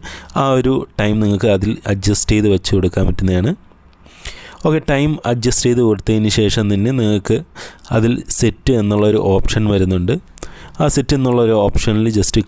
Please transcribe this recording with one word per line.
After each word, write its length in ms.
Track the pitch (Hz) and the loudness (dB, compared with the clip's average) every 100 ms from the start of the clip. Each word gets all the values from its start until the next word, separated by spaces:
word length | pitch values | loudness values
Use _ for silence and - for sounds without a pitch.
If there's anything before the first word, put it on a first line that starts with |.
| - - - - | -6 -18 -10 -4
ആ 140 | 139 | 0
ഒരു 380 | 131 127 135 - - | 2 2 -2 -4 -4
ടൈം 200 | 104 107 | -2 0
നിങ്ങൾക്ക് 280 | 107 101 113 | 0 2 2
അതിൽ 300 | 98 104 - - | 2 0 -4 -4
അഡ്ജസ്റ്റ് 440 | 98 98 101 - | -4 0 -2 0
ചെയ്ത് 180 | 107 107 | 2 2
വെച്ച് 260 | 95 - 101 | 0 0 0
കൊടുക്കാൻ 320 | 92 95 92 | 0 0 -2
പറ്റുന്നതാണ്. 440 | 92 92 90 104 196 - - - _ - - - - - - 156 | 0 0 0 0 -4 -10 -20 -20 _ -20 -20 -18 -18 -20 -6 -2
ഓക്കെ, 160 | 156 156 | -2 0
ടൈം 300 | 139 147 151 120 | 0 0 -2 -4
അഡ്ജസ്റ്റ് 400 | 120 117 117 123 | -2 0 0 0
ചെയ്ത് 160 | 120 | 2
കൊടുത്തതിന് 480 | 117 101 - 110 107 | 2 0 0 0 0
ശേഷം 440 | 107 104 107 104 | 2 0 0 0
തന്നെ 180 | 101 107 | 0 0
നിങ്ങൾക്ക് 460 | 131 107 104 - 113 165 - - - - | 0 0 0 0 -4 -4 -16 -20 -20 -4
അതിൽ 320 | 113 113 123 - | 0 0 0 -2
സെറ്റ് 440 | - 113 - - | 0 0 -2 0
എന്നുള്ളൊരു 440 | 123 101 104 104 107 | 0 2 2 2 2
ഓപ്ഷൻ 520 | 98 95 95 - 107 | 2 2 2 0 0
വരുന്നുണ്ട്. 460 | 101 92 92 87 151 - - - - - - | 2 2 0 -2 -4 -6 -16 -16 -18 -20 -4
ആ 80 | 151 | -2
സെറ്റ് 280 | 143 123 143 | 0 0 0
എന്നുള്ളൊരു 360 | 127 120 113 | 2 2 2
ഓപ്ഷനിൽ 580 | 110 101 - - 107 113 | 2 2 2 0 0 0
just 320 | 107 92 - | 0 0 0